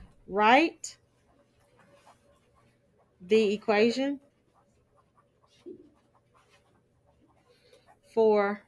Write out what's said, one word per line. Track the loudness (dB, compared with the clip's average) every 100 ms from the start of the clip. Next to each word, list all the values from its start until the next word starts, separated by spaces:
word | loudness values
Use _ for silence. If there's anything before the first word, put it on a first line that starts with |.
| -18 _ -8
write | 0 4 4 2 -4 -20 -20 _ _ _ _ _ _ _ _ _ _ _ _ _ _ _ _ _ _ _ _ _ _ -2
the | 0 0
equation | -2 -4 0 0 -2 -6 -8 _ _ _ _ _ _ _ _ _ _ _ _ _ _ -20 -20 _ _ _ _ _ _ _ _ _ _ _ _ _ _ _ _ _ _ _ _ _ _ _
for | 0 2 2 0 -4